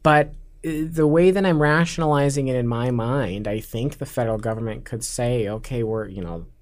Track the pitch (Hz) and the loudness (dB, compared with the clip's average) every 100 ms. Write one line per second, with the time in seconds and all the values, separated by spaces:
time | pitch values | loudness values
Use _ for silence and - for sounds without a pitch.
0 | 156 151 151 - - - 160 151 160 165 | 6 4 4 -6 -20 -10 -6 -4 -4 2
1 | 151 165 180 190 190 156 147 151 165 - | 4 6 6 4 2 4 4 4 2 0
2 | 156 147 143 143 135 127 117 117 127 120 | 2 4 2 0 0 0 0 0 0 0
3 | 113 139 104 98 107 107 - 113 135 - | 0 -2 -2 -4 -4 -6 -6 -6 -6 -6
4 | 139 - 113 110 113 110 113 107 - 113 | -8 -4 -2 -2 -4 -4 -6 -8 -10 -10
5 | - - 120 123 101 110 - 123 113 110 | -8 -4 -2 0 -2 -6 -6 -4 -2 -4
6 | 101 95 87 85 85 _ | -6 -8 -8 -10 -12 _